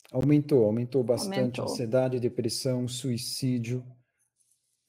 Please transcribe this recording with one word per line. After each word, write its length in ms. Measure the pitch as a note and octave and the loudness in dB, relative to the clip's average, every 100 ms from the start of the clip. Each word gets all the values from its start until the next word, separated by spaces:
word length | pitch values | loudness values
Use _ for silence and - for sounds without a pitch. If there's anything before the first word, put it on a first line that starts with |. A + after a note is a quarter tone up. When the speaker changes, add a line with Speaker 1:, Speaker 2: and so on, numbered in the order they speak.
| _ | _
Speaker 1:
Aumentou, 520 | B2+ C#3 D3 D3 C#3 | -2 4 4 4 4
aumentou 380 | G#2 A2+ A#2+ C#3 | 4 2 0 0
bastante 560 | A#2 A#2 G#2+ B2+ B2+ A#2+ | 2 0 -2 -2 -2 -2
Speaker 2:
Aumentou. 60 | |
Speaker 1:
ansiedade, 560 | - - A#2 C3 C3 B2+ | -6 -4 0 2 2 0
depressão, 640 | A#2 - A#2 - C3 B2+ B2 | -2 -2 -4 -2 -2 -2 -4
suicídio, 1000 | B2 C3+ A#2 - - C3 B2 A2 B2+ B2 - _ _ _ _ _ _ _ _ | -4 -4 -4 -4 -4 -2 -2 -2 -6 -8 -18 _ _ _ _ _ _ _ _